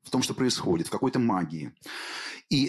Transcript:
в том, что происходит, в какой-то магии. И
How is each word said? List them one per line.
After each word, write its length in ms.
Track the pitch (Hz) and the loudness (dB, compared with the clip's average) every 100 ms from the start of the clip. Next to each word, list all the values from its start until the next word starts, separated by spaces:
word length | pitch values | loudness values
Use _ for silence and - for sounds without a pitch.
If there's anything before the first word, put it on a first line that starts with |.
в 60 | - | -2
том, 100 | 131 | 0
что 120 | 127 - | 0 2
происходит, 520 | 127 120 117 87 160 | 2 2 0 0 0
в 40 | |
какой-то 260 | 101 135 127 | 0 0 2
магии. 540 | 117 92 80 80 - - - - - - - - - | 2 2 0 -4 -8 -12 -14 -12 -10 -10 -10 -12 -2
И 160 | 139 | 2